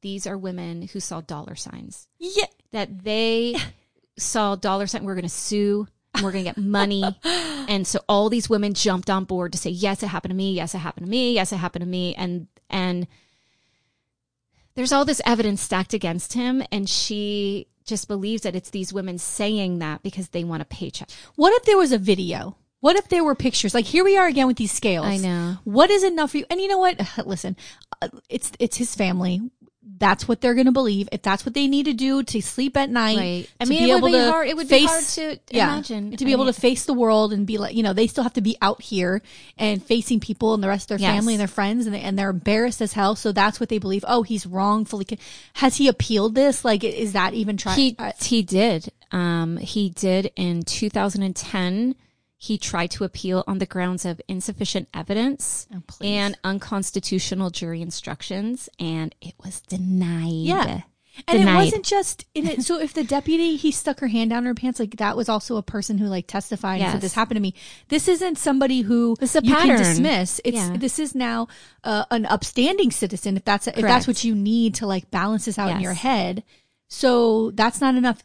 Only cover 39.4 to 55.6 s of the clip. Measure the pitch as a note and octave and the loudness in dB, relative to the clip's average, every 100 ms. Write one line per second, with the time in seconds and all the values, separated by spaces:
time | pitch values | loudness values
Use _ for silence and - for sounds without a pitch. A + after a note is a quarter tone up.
39.4 | - - G#3+ G3 - A#3 - A3+ - G#3+ | -16 -4 -2 0 0 0 2 -2 -2 0
40.4 | A3 G#3+ G3 G3 - G3+ F#3+ G3+ A3+ G#3 | 0 2 0 -2 -2 0 2 2 2 2
41.4 | G3 - G3+ A#3 A3 G3+ F#3+ G3 G3 F3+ | 0 0 0 0 -2 -4 -4 -2 0 0
42.4 | G3+ G#3+ A#3+ - G#3 A3 G3 G#3+ G#3+ G3 | 0 2 2 0 -2 2 0 2 0 2
43.4 | G#3 - A#3 G#3+ F#3+ G3 - A#3+ A3+ G#3+ | 2 2 -2 -2 -2 -2 2 0 2 -4
44.4 | F3+ F#3 G3+ G#3+ G#3+ G#3 F#3+ A3 - - | -4 0 2 2 -2 -6 -8 -10 -14 -20
45.4 | - - C4+ - C#4 C4 - G#3+ A3 A#3+ | -14 0 2 4 2 4 2 2 2 4
46.4 | C#4 C4 A#3+ G#3 A3+ - G#3+ F#3+ F#3 A3+ | 2 2 0 0 0 -2 -2 0 0 0
47.4 | G#3+ G3+ G3+ F#3+ C4+ - G#3 - - A#3 | -2 -2 0 2 2 0 -8 -6 0 0
48.4 | F#3 F#3 A3+ E3 - - - F#3 F3 E3+ | 2 2 2 2 -4 -18 -6 -2 0 0
49.4 | E3 E3+ - G#3+ G3 - F#3+ F#3 G3 - | -2 -4 -4 -2 -2 -2 0 0 0 -2
50.4 | F3 E3+ - - G#3 G#3+ G3 G3 F#3+ - | -2 -2 -4 -4 -2 0 -2 0 -4 -4
51.4 | - F#3+ F3+ G3 B3 C4 _ _ _ _ | -6 -2 -2 0 -2 -4 _ _ _ _
52.4 | - G#3 - F3 E3+ - F#3+ - - F#3 | -6 -4 -4 -4 -4 -4 -6 -6 -2 -2
53.4 | - F#3+ F#3+ F#3 F3+ F3+ F3+ E3 - F#3 | 0 -2 -2 -2 -2 -2 -6 -8 -8 -8
54.4 | - G3 G3+ F#3+ - E3 D#3+ G#3 B3+ C#4+ | -6 -6 -4 -4 -6 -10 -4 0 0 -2
55.4 | - - | -6 -8